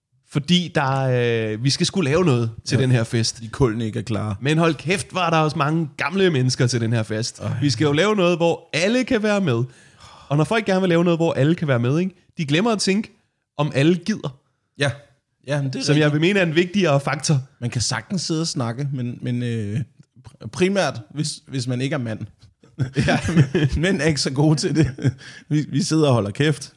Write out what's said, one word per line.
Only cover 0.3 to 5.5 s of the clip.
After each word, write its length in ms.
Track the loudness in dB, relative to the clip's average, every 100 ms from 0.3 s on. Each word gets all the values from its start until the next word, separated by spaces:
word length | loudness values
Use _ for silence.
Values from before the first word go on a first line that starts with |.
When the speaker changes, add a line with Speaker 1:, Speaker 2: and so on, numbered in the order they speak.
| -6 0 0 0 -2
Speaker 1:
der, 260 | 0 0 0 0 2 0 -2
øh, 100 | -2
vi 60 | -2
skal 160 | 0 0
sgu 160 | 0
lave 240 | 0 2 4
noget 260 | 2 0 -4 -4
til 100 | 0
Speaker 2:
Ja. 60 |
Speaker 1:
den 100 | 2
her 120 | 2
fest. 360 | 2 0 -2 -4
Speaker 2:
De 60 | -10
kuldene 380 | 0 0 0 -4
ikke 140 | -6
er 40 |
klar. 340 | -4 -4 -4 -4
Speaker 1:
Men 160 | 0 2
hold 160 | 2 0
kæft, 380 | -2 -4 -4
var 160 | -4 0
der 80 | 2
også 200 | 2